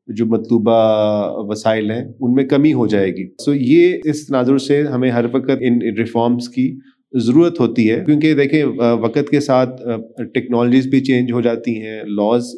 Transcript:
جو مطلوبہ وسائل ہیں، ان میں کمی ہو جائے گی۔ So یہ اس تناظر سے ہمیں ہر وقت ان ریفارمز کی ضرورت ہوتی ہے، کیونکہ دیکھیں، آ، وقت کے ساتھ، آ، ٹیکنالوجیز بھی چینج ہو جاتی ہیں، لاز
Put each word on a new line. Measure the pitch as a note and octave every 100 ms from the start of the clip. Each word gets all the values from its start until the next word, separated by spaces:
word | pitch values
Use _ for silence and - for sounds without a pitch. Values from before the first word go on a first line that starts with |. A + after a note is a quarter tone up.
| -
جو | A2 A2+
مطلوبہ | A2 A2+ A#2 A2 A2+ A2 G#2+ G#2+ G#2 F#2+ F#2
وسائل | G#2 G#2 A2+ A2 G#2+
ہیں، | A2+ - -
ان | B2
میں | B2+
کمی | C3 C#3+ D3+
ہو | B2+ G#2+
جائے | G#2 F#2+
گی۔ | F#2
So | F#2 - - C#3+
یہ | B2 E3 F3 F3
اس | D#3 D3 D3
تناظر | C#3 B2 C#3
سے | C3+ C#3+
ہمیں | D3 B2+ B2+
ہر | A#2+ A#2+
وقت | C3 - C3+
ان | B2 A#2+ A#2+ G2+
ریفارمز | A2+ A#2 A#2 A#2+ -
کی | C3 C3 - - _ _
ضرورت | B2+ A#2 C#3 E3+ E3+
ہوتی | A#2 B2 A2
ہے، | A#2+ F3
کیونکہ | D3+ D#3
دیکھیں، | C#3+ C#3 D#3 C3+ A2
آ، | A#2
وقت | A#2 A2+ C#3+ C#3+
کے | D3
ساتھ، | C#3+ B2+ B2+ B2+ A#2+
آ، | A2+ - -
ٹیکنالوجیز | A2+ B2 A#2 A#2 A#2+ C3 C3
بھی | C3+
چینج | C3+ B2+ B2
ہو | A#2+
جاتی | A#2 A#2 A#2+ A2
ہیں، | G#2+ A2
لاز | G#2+ G2+ G#2 A#2+ A#2+